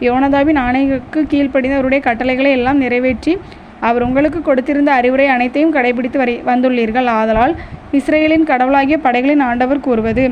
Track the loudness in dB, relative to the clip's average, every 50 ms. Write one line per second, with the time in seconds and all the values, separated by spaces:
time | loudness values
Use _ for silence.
0 | -2 0 0 2 2 2 2 2 2 2 2 0 0 0 0 0 0 0 0 -2
1 | -4 -4 -4 -2 -2 0 0 0 0 0 0 -2 0 0 0 0 0 0 0 0
2 | 0 0 -2 -2 -2 -2 0 0 2 2 2 2 0 0 0 0 0 0 0 0
3 | 0 0 -2 -2 -2 -2 -2 -2 -6 -12 -20 -20 -20 -20 -10 -4 -2 0 0 0
4 | 0 0 0 0 0 0 -2 -2 -2 0 0 0 0 0 0 2 2 2 2 2
5 | 2 2 2 2 2 2 2 0 -2 -2 0 0 0 2 2 0 0 0 0 -2
6 | -4 -4 -2 -2 -2 -2 -2 -4 -2 -2 0 0 2 0 0 0 -2 -2 -2 -2
7 | 0 0 0 0 0 0 2 2 2 0 0 -4 -8 -14 -16 -18 -8 -4 -2 -2
8 | 0 2 2 2 2 2 2 2 2 2 0 0 2 2 2 2 2 0 0 0
9 | 0 0 0 0 2 2 2 2 0 0 0 0 0 0 -2 -2 -2 -2 -2 0
10 | 0 0 0 0 0 0